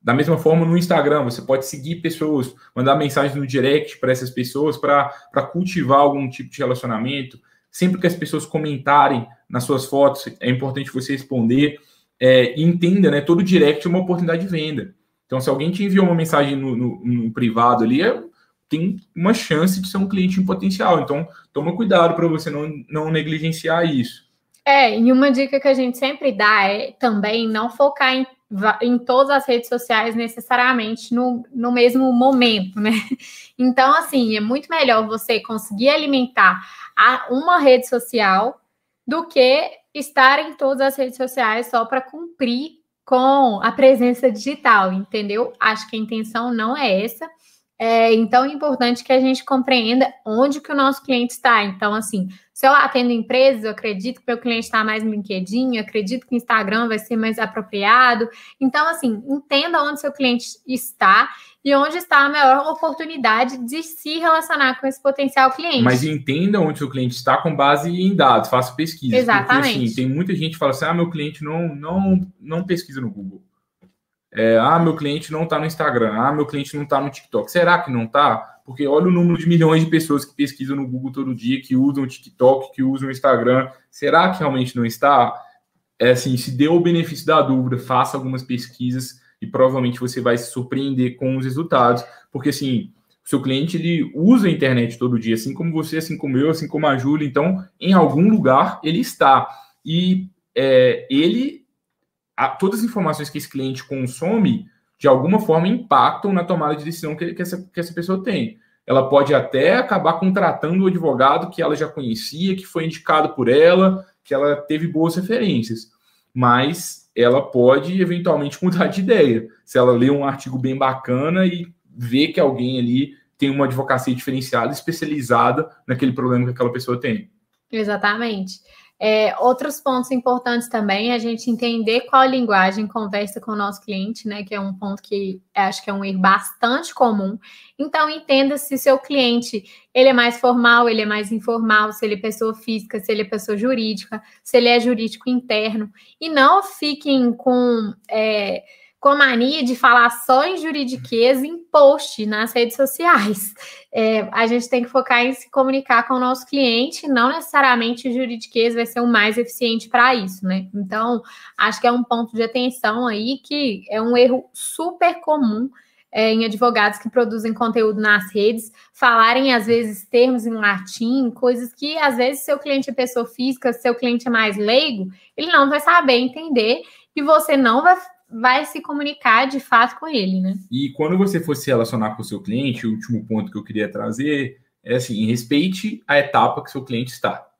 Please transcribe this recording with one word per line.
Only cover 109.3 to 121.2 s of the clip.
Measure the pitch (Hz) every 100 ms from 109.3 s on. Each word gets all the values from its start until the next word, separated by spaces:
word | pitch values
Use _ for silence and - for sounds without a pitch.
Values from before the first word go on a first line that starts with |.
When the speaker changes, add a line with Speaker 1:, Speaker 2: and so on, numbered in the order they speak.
Speaker 1:
até | 110 - 131 151 233
acabar | 254 196 160
contratando | 170 190 190 175 135 156 185
o | 190
advogado | 180 160 123 135 151 170
que | -
ela | 147
já | 147 151
conhecia, | - 127 110 - 151 190
que | 185
foi | - 165
indicado | 160 160 - 156 151
por | - 117
ela, | 135 165 180 190 190 - _
que | _
ela | 135 147 143
teve | - 156 165
boas | 151 165 170
referências. | 185 233 208 131 110 113 - _ _ _ _
Mas | 123 123 120 139 175 - - _
ela | - 120 131
pode, | 135 127 123 135 156 190
eventualmente, | 175 175 175 147 143 -
<laughs> |
mudar | 185 175 156
de | 190
ideia. | 190 220 143 113 - _
Se | _ 131
ela | 123
lê | 120 127
um | 143
artigo | 139 135 135 127
bem | 131 131
bacana | 135 131 - 127